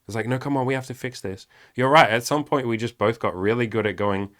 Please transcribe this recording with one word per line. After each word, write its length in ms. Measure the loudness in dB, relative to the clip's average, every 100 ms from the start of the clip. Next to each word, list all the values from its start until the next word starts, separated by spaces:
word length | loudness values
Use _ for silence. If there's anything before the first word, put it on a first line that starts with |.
| -8
It's 80 |
like, 120 | -6 -2
No, 120 | -4
come 180 | -2 -2
on, 100 | 0
we 80 |
have 120 | -2 -6
to 80 |
fix 260 | -10 -10 -10
this. 260 | -10 -12 -14 _ -16
You're 140 | -2 4
right. 200 | 6 6
At 140 | 4
some 200 | 0 -2
point, 240 | 0 -2 0
we 80 | -2
just 220 | -4 0
both 200 | 0 0
got 180 | -4 0
really 300 | 0 0 0
good 200 | 0 -2
at 100 | 0
going 340 | -2 -2 -4